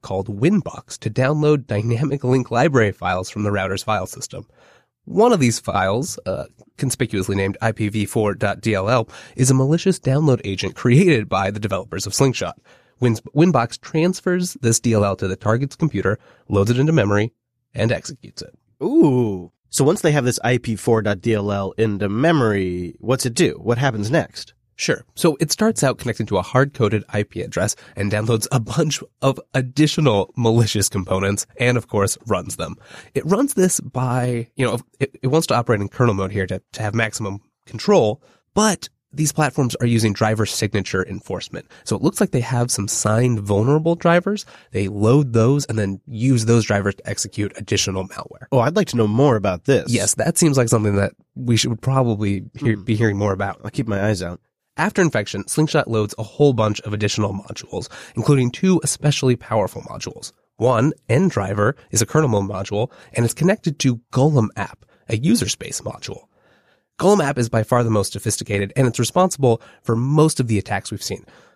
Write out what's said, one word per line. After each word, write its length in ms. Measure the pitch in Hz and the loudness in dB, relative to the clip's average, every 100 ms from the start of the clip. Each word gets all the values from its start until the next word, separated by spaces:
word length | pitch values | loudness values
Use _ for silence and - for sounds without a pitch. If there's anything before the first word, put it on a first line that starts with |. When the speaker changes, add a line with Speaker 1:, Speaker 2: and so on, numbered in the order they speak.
Speaker 1:
called 280 | - 98 95 | -6 -6 -6
Winbox 680 | 101 151 208 - - - - | 0 2 2 0 -12 -18 -10
to 100 | 113 | -6
download 560 | 117 131 151 151 147 - | -2 0 2 2 2 0
dynamic 560 | 104 113 117 143 139 | -4 -2 -2 -2 -2
link 300 | 127 131 120 | 0 0 2
library 400 | 117 131 131 104 | 0 2 4 2
files 360 | - 90 92 92 | 0 -4 -4 -4
from 140 | 107 | -4
the 100 | 104 | -2
router's 300 | 101 95 98 | -2 -2 -4
file 240 | - 104 92 | -4 -4 -4
system. 400 | 127 - 87 - _ _ _ _ _ - | -12 -14 -14 -18 _ _ _ _ _ -6
One 260 | 180 240 | 2 4
of 80 | 202 | 4
these 200 | 123 113 | 2 0
files, 580 | - 98 95 110 - - - | -4 -2 0 -2 -4 -8 -6
uh, 180 | 92 - _ _ - | -6 -8 _ _ -6
conspicuously 580 | 135 - 120 101 92 98 | -6 -2 -4 -2 -2 -2
named 200 | 98 - | -2 -2
I 100 | 113 | -4
P 180 | 110 107 | -2 -4
V 180 | 107 98 | -2 -2
four 280 | 120 104 | 0 -2
dot 260 | 92 101 - | -2 -4 -4
D 140 | 113 | -2
L 140 | 98 98 | -2 0
L, 200 | 123 113 - - - | 0 -2 -10 -18 -2
is 140 | 131 | 2
a 40 | |
malicious 460 | 131 135 170 190 175 | 2 2 2 0 0
download 400 | 131 135 156 123 | 0 2 2 2
agent 300 | - 95 95 | -2 -6 -6
created 540 | - 123 135 190 123 107 | -2 4 6 6 2 0
by 240 | 98 98 | -2 -2
the 80 | 104 | -4
developers 460 | 104 95 - 90 101 | -4 -6 -6 -8 -6
of 80 | |
Slingshot. 460 | - 139 - 87 - _ _ _ - | 2 2 2 -6 -8 _ _ _ -2
Win-, 160 | 123 110 - | 0 0 -4
Winbox 480 | 147 180 139 120 - | 2 4 4 0 -6
transfers 760 | - 160 175 180 185 180 180 | -6 0 0 0 -2 -2 -4
this 260 | - 117 113 | -2 0 0
D 140 | 120 | 2
L 100 | 110 | 2
L 100 | 101 | 2
to 140 | 95 95 | 0 -4
the 80 | 95 | -4
target's 400 | 104 117 139 - | -2 0 -2 -2
computer, 420 | 160 101 95 104 _ _ - | -2 0 -2 -2 _ _ -2
loads 240 | 98 101 | 0 2
it 80 | 120 | 2
into 120 | 151 | 4
memory, 400 | 160 101 101 113 _ _ _ _ | 2 2 2 0 _ _ _ _
and 200 | 110 110 | -2 -2
executes 500 | 87 - 147 - - | -2 -6 -16 -18 -18
it. 160 | - _ _ - | -18 _ _ -6
Speaker 2:
Ooh. 720 | 165 320 156 123 113 95 85 _ _ | 0 4 6 4 0 -2 -10 _ _
So 140 | - | 2
once 160 | 139 208 | 2 4
they 100 | 160 | 2
have 140 | 147 | 2
this 160 | 123 - | 2 -2
I 160 | 120 127 | 0 -2
P 160 | 117 | -2
four 280 | 107 - 113 | -4 2 2
dot 180 | 104 98 | 2 -2
D 140 | 120 | 0
L 180 | 107 101 | 0 0
L 180 | 101 95 - | -2 -4 -2
into 300 | 110 101 101 | -2 0 -2
memory, 880 | 107 160 156 113 101 92 90 87 - | 0 2 2 2 2 -2 -4 -8 -8
what's 280 | 107 131 120 | -2 -2 -2
it 80 | |
do? 260 | 120 156 - | 0 0 0
What 160 | 107 117 | -2 0
happens 320 | 139 110 104 | 0 -2 0
next? 440 | 156 95 - - _ _ - | -2 -2 -10 -18 _ _ -8
Speaker 1:
Sure. 280 | - - - | -4 -4 -6
So 220 | - 170 143 | 0 0 2
it 100 | 151 | -4
starts 320 | - 220 220 | 0 0 2
out 160 | 135 - | 0 0
connecting 280 | 120 110 107 | -4 -4 -2
to 100 | 98 | -2
a 60 | |
hard-coded 600 | 87 127 143 - 104 107 - | 0 0 0 0 0 0 -2
I 140 | 104 | -4
P 180 | 104 - | -4 -6
address 360 | 82 82 101 - - - | -6 -2 -2 -4 -12 -6
and 160 | 101 | -2
downloads 340 | 104 110 113 - | -2 0 0 0
a 80 | 127 | -2
bunch 420 | 110 110 160 - - - | -2 -2 0 -2 -10 -2
of 180 | 135 - - | -2 -2 -4
additional 800 | 135 127 147 151 - 147 101 - - | -4 -4 2 2 4 4 4 0 0
malicious 520 | 117 117 107 110 - | 2 4 4 2 -2
components 580 | 101 90 95 98 101 - - | -2 -2 -2 0 -2 -6 -2
and, 180 | 123 120 | 0 0
of 100 | - | -2
course, 300 | 104 98 - 110 | 0 0 -2 -4
runs 300 | 92 78 - | -4 -4 -10
them. 200 | 85 - - - - | -10 -10 -18 -20 -8
It 100 | 139 | -6
runs 300 | 156 196 277 | -2 0 0
this 260 | 208 185 - | 2 2 0
by, 680 | 123 127 127 123 123 120 113 | -6 -4 -2 -2 -2 -4 -6
you 120 | - 123 | -2 -2
know, 120 | 117 - - | -2 -8 -6
it, 160 | 135 - | -6 -4
it 60 | 131 | 0
wants 180 | 156 - | 0 2
to 60 | |
operate 260 | 117 117 104 | 0 2 0
in 80 | 98 | -2
kernel 260 | - 120 | -4 -2
mode 160 | 98 95 | 0 -2
here 160 | 101 92 | -2 -4
to, 140 | 95 _ | -6 _
to 100 | - | -8
have 120 | 107 | -4
maximum 460 | 110 110 - 104 101 _ _ | -2 -2 -4 -8 -8 _ _
control, 580 | _ 107 - 196 107 117 _ _ _ | _ -8 2 4 4 0 _ _ _
but 340 | 196 214 170 - _ _ | 0 2 0 -8 _ _
these 200 | 143 151 | -4 -2
platforms 420 | - 143 - 123 - | 0 0 0 -2 0
are 100 | 120 | 0
using 260 | 117 107 | 2 2
driver 320 | 98 110 110 | 2 0 0
signature 640 | 104 - 104 104 92 95 - | -2 -2 -2 -2 -2 -4 -4
enforcement. 600 | 92 - 90 - - - - | -8 -10 -10 -10 -14 -16 -18
So 120 | - 107 | -6 -2
it 60 | |
looks 180 | 160 - | -2 0
like 120 | 202 | 0
they 80 | 131 | 0
have 300 | 120 123 120 | -2 -2 -2
some 160 | - 98 | -2 -4
signed 540 | - 104 110 127 107 | -2 0 2 2 0
vulnerable 540 | 101 101 120 156 160 | 0 0 2 2 0
drivers. 500 | 170 175 175 196 208 - - _ | 0 2 2 0 -6 -8 -20 _
They 160 | 104 98 | -6 -4
load 440 | 101 107 143 135 | 0 4 4 4
those 320 | 113 117 143 | 2 4 2
and 140 | - 110 | 0 -2
then 240 | 98 98 - | -2 -4 -10
use 380 | 110 131 123 | -2 2 2
those 220 | 110 117 107 | 4 2 4
drivers 300 | 101 98 - | 0 0 -4
to 120 | - | -8
execute 480 | 101 101 - 101 - | -8 -8 -4 -6 -6
additional 500 | 101 101 - 95 92 | -4 -2 0 -4 -6
malware. 380 | - - - - | -10 -16 -18 -2
Speaker 2:
Oh, 60 | 131 | 2
I'd 180 | 123 190 | 2 2
like 120 | 185 | 0
to 80 | 120 | 2
know 80 | 107 | 2
more 280 | 110 143 107 | 4 4 4
about 280 | 98 87 | 0 -2
this. 260 | - 120 - | 2 2 2
Speaker 1:
Yes, 260 | 110 - - | 0 0 0
that 200 | 165 - | 0 2
seems 220 | 165 135 | 2 4
like 100 | 117 | 2
something 280 | 117 104 98 | 2 2 0
that 160 | 98 _ _ | 0 _ _
we 220 | - 123 113 | -10 0 0
should, 140 | - | 0
would 100 | 110 | -2
probably 640 | 131 135 120 104 101 98 - - | 0 2 2 0 -2 -2 -6 -4
hear, 180 | 139 104 | -2 -2
Speaker 2:
Hmm. 60 | |
Speaker 1:
be 120 | 98 | -2
hearing 220 | 107 110 101 | 2 2 2
more 160 | 101 | -2
about. 260 | 95 98 - | -2 -4 -8
Speaker 2:
I'll 60 | 104 | -8
keep 160 | - 110 | -6 -4
my 180 | 98 | -2
eyes 180 | 104 90 | 0 -2
out. 160 | 87 87 _ _ _ - | -4 -10 _ _ _ -4
Speaker 1:
After 240 | 185 202 | -2 0
infection, 480 | 165 113 101 98 - | 0 0 -4 -8 -4
Slingshot 400 | - 156 151 120 | -2 2 0 0
loads 260 | 110 104 - | -2 -2 -6
a 40 | |
whole 300 | 107 - 147 | -12 2 2
bunch 300 | 117 107 104 | 4 0 0
of 100 | 107 | -6
additional 400 | 104 104 - 104 | -4 -2 0 -2
modules, 560 | 98 - - - 90 - - - | -4 -10 -16 -10 -10 -10 -16 -12
including 360 | - 131 139 120 | -4 2 2 2
two 280 | - 190 170 | 0 2 2
especially 500 | - - 151 - 131 | 0 -2 0 0 0
powerful 460 | 117 - 110 92 110 | 0 -2 -2 -2 -6
modules. 500 | 107 - - - - _ _ - | -14 -12 -12 -12 -18 _ _ -2
One, 340 | 117 113 143 - - | 0 2 2 -2 0
N 200 | 127 190 | 2 2
Driver, 480 | - 95 101 107 - - | 0 -2 0 0 -2 -6
is 120 | - | -4
a 40 | 113 | 0
kernel 220 | 156 147 | 2 2
mode 220 | 104 98 | 0 -2
module, 420 | 98 98 104 127 - - | -6 -4 -4 -4 -8 -10
and 100 | - | -2
it's 80 | 117 | -2
connected 460 | - 170 214 165 143 | 2 0 2 -2 0
to 240 | 131 120 _ | 0 0 _
Golem 360 | 127 147 143 104 - | 2 4 4 0 -2
App, 280 | 98 - _ _ - | -10 -12 _ _ -6
a 80 | 110 | -2
user 320 | 156 233 - | 2 2 0
space 320 | - - - | -6 -8 -10
module. 440 | - - - - _ _ _ _ _ _ _ - | -10 -12 -14 -14 _ _ _ _ _ _ _ -2
Golem 240 | 185 208 | 2 4
App 140 | 139 131 | 2 0
is 100 | 117 | -2
by 140 | 113 | -2
far 220 | 107 123 | 0 2
the 60 | 117 | 2
most 220 | 107 95 | 2 0
sophisticated, 600 | 101 110 - - 101 98 139 | -4 -4 -4 -4 -4 -2 0
and 100 | 127 | 0
it's 120 | 117 | 2
responsible 640 | 117 180 185 - 131 113 - _ | -2 2 0 2 2 2 -4 _
for 140 | - 113 | -4 -2
most 440 | 131 151 156 - | 2 4 4 2
of 80 | 117 | 0
the 100 | 101 | 0
attacks 320 | - 98 - | -2 -6 -6
we've 120 | 104 | -10
seen. 220 | - 95 - - _ | -8 -10 -12 -20 _